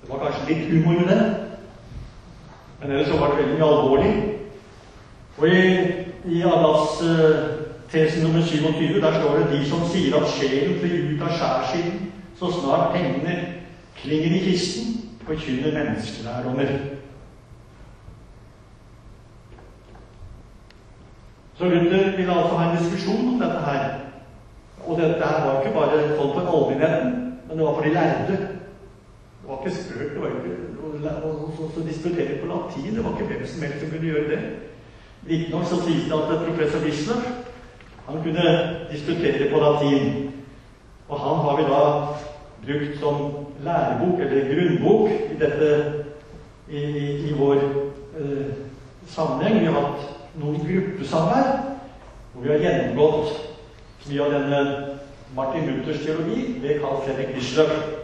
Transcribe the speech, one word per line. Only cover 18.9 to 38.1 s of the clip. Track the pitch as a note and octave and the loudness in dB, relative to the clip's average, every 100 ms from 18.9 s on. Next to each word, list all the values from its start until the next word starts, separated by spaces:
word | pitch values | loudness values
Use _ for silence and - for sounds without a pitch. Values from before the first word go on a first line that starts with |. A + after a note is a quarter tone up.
| - - - - - - A2+ - - - A2+ - - - - - - - - - - - - - - - - | -20 -20 -20 -20 -20 -20 -20 -20 -20 -20 -20 -20 -20 -18 -18 -20 -20 -20 -20 -20 -20 -20 -20 -20 -20 -20 -2
Så | |
Luther | F3+ E3+ E3+ F#3+ G3 F#3+ | 2 4 4 4 4 2
ville | F3+ | 0
altså | F3 E3+ E3 | 2 2 2
ha | E3 | 2
en | E3+ | 2
diskusjon | E3+ F#3+ - A3 B3 | 0 -2 -2 0 0
om | B3 | 0
dette | F3 - | 0 -2
her. | C#3+ C#3 C3+ - - - - - - - - - E3 | -2 -2 -2 -6 -10 -16 -20 -20 -20 -20 -20 -16 -4
Og | E3 | 2
dette | D#3+ E3+ D3+ | 2 2 0
her | D3 | 2
var | C3+ C3+ | 2 0
ikke | C3+ | 2
bare | D#3+ D3 D3+ D3+ | 2 4 4 2
sånn | D3+ C#3 F3 | 2 0 0
for | F3 | 2
allmennheten, | D#3+ - - D#3+ B2+ B2+ A#2+ - - - | 2 2 2 2 2 0 -2 -6 -10 -8
men | D#3 | 0
det | D#3 | 0
var | |
for | F3+ | 2
de | D3+ F3 | 2 4
lærde. | E3 - - F#3+ | 2 2 0 -2
Det | G3 - - - - - - - - - - | -4 -8 -14 -20 -20 -20 -20 -20 -20 -20 -14
var | C3+ | -8
ikke | F#3 | -6
spøk, | F3+ - - D3 | -6 -8 -8 -8
det | C#3+ | -6
var | C#3 B2 | -6 -6
ikke, | A#2+ A#2+ - - | -6 -8 -10 -12
og, | D#3 | -10
og, | D3 D3 D#3 | -8 -6 -6
og, | D#3 D3+ D#3 | -6 -6 -8
og, | - D#3 E3+ | -8 -8 -6
og | D#3+ | -6
diskutere | - F3 E3+ D3 C#3+ | -4 -4 -2 -2 -4
på | - | -4
latin, | E3 - - E3 | -6 -6 -8 -4
det | A3 | -2
var | G3 - | -2 -2
ikke | - | -4
hvem | C#3 - | -4 -8
som | E3+ D3+ | -6 -6
helst | D3 | -6
som | D#3 | -6
kunne | D#3+ E3 | -4 -2
gjøre | D3+ C#3+ | 0 0
det. | A#3 - - - - - - - - - | -2 -4 -8 -14 -20 -20 -20 -20 -20 -4
Riktignok | D#3+ E3 D#3+ F3 | -2 0 -2 0
så | F3+ | 0
sies | E3+ D3+ D3 | 0 0 0
det | |
at | D#3 D3+ D#3+ | 0 0 0
professor | E3 E3 D3+ D3+ | 0 0 0 0
Wisløff, | D3+ D3 D3+ A#3+ B3 - - - - - - - | -2 -2 -2 -2 -4 -8 -12 -16 -20 -20 -20 -20
han | - | -10